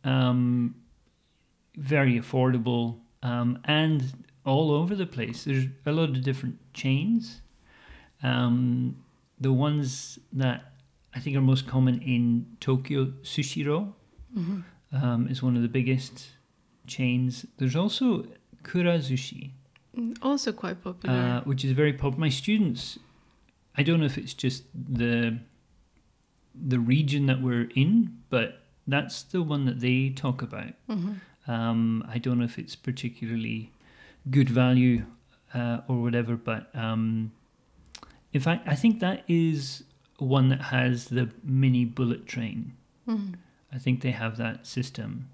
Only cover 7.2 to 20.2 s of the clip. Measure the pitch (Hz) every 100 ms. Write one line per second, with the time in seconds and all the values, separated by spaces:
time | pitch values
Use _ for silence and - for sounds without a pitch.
7.2 | - - - _ _ - - - - _
8.2 | 131 123 123 120 123 123 123 131 - _
9.2 | _ _ 131 127 147 151 135 131 - -
10.2 | _ 135 131 - - - _ _ _ 127
11.2 | 147 135 131 131 - 131 127 120 135 120
12.2 | 120 117 117 - - 131 131 143 131 -
13.2 | - - 135 165 143 156 202 - _ -
14.2 | - 240 170 196 175 _ _ 135 127 117
15.2 | 127 131 127 120 117 127 131 131 - -
16.2 | - - _ _ _ _ - - 127 123
17.2 | 127 123 - - 131 143 202 - 254 202
18.2 | - - _ - - 180 175 170 131 131
19.2 | - - 139 - _ _ _ 240 233 233